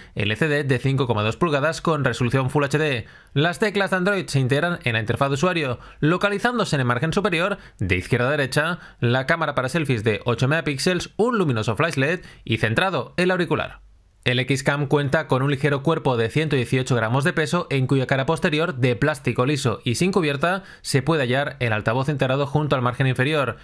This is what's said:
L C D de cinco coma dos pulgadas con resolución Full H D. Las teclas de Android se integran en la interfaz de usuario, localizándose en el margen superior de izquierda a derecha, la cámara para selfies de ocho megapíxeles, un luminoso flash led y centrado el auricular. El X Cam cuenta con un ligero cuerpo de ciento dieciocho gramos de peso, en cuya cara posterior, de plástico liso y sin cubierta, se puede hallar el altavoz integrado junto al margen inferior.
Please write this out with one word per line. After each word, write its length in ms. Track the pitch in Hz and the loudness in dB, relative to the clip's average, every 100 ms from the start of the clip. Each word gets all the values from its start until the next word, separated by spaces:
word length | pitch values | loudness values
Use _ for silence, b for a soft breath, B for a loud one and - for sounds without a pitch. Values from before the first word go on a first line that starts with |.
| B | B
L 220 | - 104 110 | -4 -2 0
C 120 | 160 | 0
D 160 | 147 | 2
de 140 | 139 123 | 2 0
cinco 280 | 135 135 123 | 0 0 0
coma 160 | 107 | 0
dos 160 | 107 110 | 0 0
pulgadas 420 | 175 143 156 160 | 0 0 0 -2
con 240 | 170 151 | -2 0
resolución 460 | 131 113 123 135 127 | 0 0 0 0 0
Full 140 | 147 | 0
H 140 | 135 151 | 0 2
D. 280 | 156 120 - B B | 0 -2 -6 B B
Las 260 | 139 165 - | -2 0 0
teclas 320 | 214 202 190 | -2 0 0
de 60 | 185 | 0
Android 300 | 185 196 139 | 0 -2 -2
se 100 | 139 | 0
integran 400 | 127 139 170 175 | 2 2 0 -2
en 80 | 123 | -2
la 80 | 113 | -2
interfaz 300 | 104 - 139 | -2 0 0
de 40 | |
usuario, 440 | 135 180 170 135 117 B B | 0 0 0 -4 -6 B B
localizándose 760 | 151 180 202 202 240 240 185 143 | 0 2 0 0 0 0 0 0
en 40 | |
el 60 | 123 | 0
margen 280 | 120 160 | 0 0
superior 420 | 202 196 165 196 190 B B | 0 0 0 -2 -4 B B
de 180 | 90 92 | -2 0
izquierda 320 | - 117 127 | 0 0 2
a 40 | |
derecha, 460 | 147 127 147 160 175 B B | 0 0 0 -2 -4 B B
la 260 | 120 127 135 | 0 0 0
cámara 280 | 170 151 | 0 -2
para 160 | 131 127 | -2 -2
selfies 340 | 170 139 117 | -2 -2 0
de 160 | 113 101 120 | 0 0 0
ocho 200 | 117 131 | 0 0
megapíxeles, 640 | 160 160 135 180 180 - - | 0 -2 -2 0 -2 -4 -2
un 220 | 233 233 | 0 0
luminoso 360 | 165 113 113 | 0 0 0
flash 220 | 107 165 139 | 0 0 0
led 240 | 139 175 - B | 0 -2 -6 B
y 140 | B 110 | B 0
centrado 560 | 110 113 190 156 - - | 0 2 0 0 -4 -2
el 140 | 180 | 0
auricular. 500 | 185 156 131 - - - - _ _ | 2 0 -2 -4 -10 -20 -20 _ _
El 160 | - 123 | -2 0
X 240 | 131 135 | 2 0
Cam 240 | 151 143 139 | 0 0 2
cuenta 400 | 147 143 160 - | 2 2 0 2
con 160 | 127 | 0
un 80 | 139 | 0
ligero 320 | 135 151 139 | 0 0 0
cuerpo 320 | 147 160 147 117 | 0 0 2 0
de 140 | 113 | 0
ciento 260 | 147 156 139 | 0 0 0
dieciocho 400 | 113 131 127 120 | 2 0 2 0
gramos 260 | 110 131 | 2 2
de 100 | 160 | 0
peso, 360 | 165 147 175 - | 0 0 -2 -2
en 160 | 139 131 | 0 2
cuya 220 | 139 127 | 0 0
cara 180 | 135 131 | 0 0
posterior, 480 | 160 143 151 170 | 0 0 0 -2
de 220 | 127 127 120 | 0 0 2
plástico 500 | 143 147 131 117 127 | 0 0 -2 0 0
liso 340 | 147 120 101 | 0 0 -2
y 100 | 127 | -2
sin 160 | 113 180 | 0 2
cubierta, 540 | 196 151 139 170 190 - B | 2 0 0 0 -2 -6 B
se 180 | - 135 | -2 0
puede 220 | 135 160 | 2 2
hallar 320 | 123 127 143 - | 2 0 -2 -2
el 120 | 120 | -2
altavoz 360 | 107 113 123 135 | 0 0 0 0
integrado 400 | 143 131 135 139 | 0 0 0 0
junto 260 | 147 147 | 0 0
al 80 | 139 | 0
margen 240 | 123 123 131 | 0 0 0
inferior. 520 | 123 131 156 120 - | 2 2 0 -2 -4